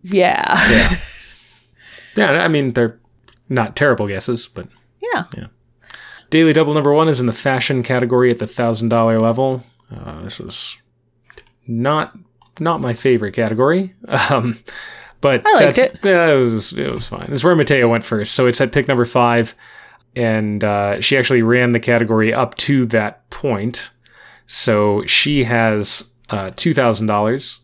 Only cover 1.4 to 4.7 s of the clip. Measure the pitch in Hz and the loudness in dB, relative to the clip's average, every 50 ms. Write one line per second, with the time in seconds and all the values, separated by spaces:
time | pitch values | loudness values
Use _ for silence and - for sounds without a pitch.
1.4 | _ _ _ _ _ _ _ _ - - - - - - - 214 208 165 139 165 | _ _ _ _ _ _ _ _ -20 -20 -20 -20 -20 -8 -2 0 2 2 2 2
2.4 | 180 165 156 147 139 127 117 131 120 113 117 _ _ _ _ _ _ _ _ _ | 2 2 2 0 0 0 0 0 0 0 -2 _ _ _ _ _ _ _ _ _
3.4 | _ _ 131 123 110 101 - - 147 143 123 110 104 101 98 95 - - 123 110 | _ _ -2 -2 -2 -2 -2 0 2 2 2 0 -2 -6 -6 -6 -4 -6 -6 -6
4.4 | - - _ - 90 - | -8 -12 _ -16 -16 -16